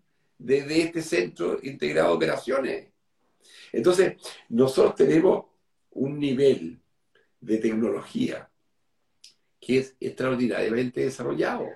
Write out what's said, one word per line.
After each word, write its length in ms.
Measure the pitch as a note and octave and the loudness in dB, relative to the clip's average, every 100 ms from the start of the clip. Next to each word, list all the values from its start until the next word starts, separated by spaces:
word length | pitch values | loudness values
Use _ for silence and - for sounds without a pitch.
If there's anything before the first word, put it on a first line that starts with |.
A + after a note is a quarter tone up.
| _ _ _ _ | _ _ _ _
desde 440 | A2+ C#3 C#3+ D#3 | 0 0 2 0
este 200 | E3 E3 | 0 -2
centro 580 | D#3 F3 F3+ - E3+ C#3+ | -4 -2 -2 -4 -4 -4
integrado 480 | C3+ C#3 D3+ D3+ F3 | -6 -6 -2 0 2
de 60 | - | 2
operaciones. 720 | D#3+ - - C4+ A3 - - _ _ _ _ _ _ - - | 0 -2 -2 -2 -2 -6 -10 _ _ _ _ _ _ -20 -8
Entonces, 440 | - D3+ F3+ F3+ - - - - | -2 2 4 2 -2 -14 -18 -4
nosotros 460 | A#2 C3 - - - | 2 2 4 2 4
tenemos 500 | C#3+ D#3 F3 - - _ _ _ _ | 4 6 4 2 -2 _ _ _ _
un 260 | - C3+ D3 | -6 -6 -4
nivel 600 | C#3+ B2+ C#3 A2+ E2 - _ _ _ _ _ _ | -2 4 4 4 -2 -14 _ _ _ _ _ _
de 180 | - G#2+ | -2 0
tecnología 880 | A2+ A2 A2+ G2+ - - - - - _ _ _ _ _ _ _ - _ _ _ | 0 0 0 -2 -6 -4 -4 -6 -14 _ _ _ _ _ _ _ -20 _ _ _
que 180 | - B2+ | -2 -2
es 160 | C3 - | -2 -6
extraordinariamente 1040 | - - C3 B2+ B2 F#2+ G2+ A2+ B2+ C#3+ | -10 -4 -4 0 0 0 -2 -2 -2 -4
desarrollado. 640 | C3+ C3 B2+ C#3+ F3 B3 - | -4 -4 -6 -4 -2 -4 -8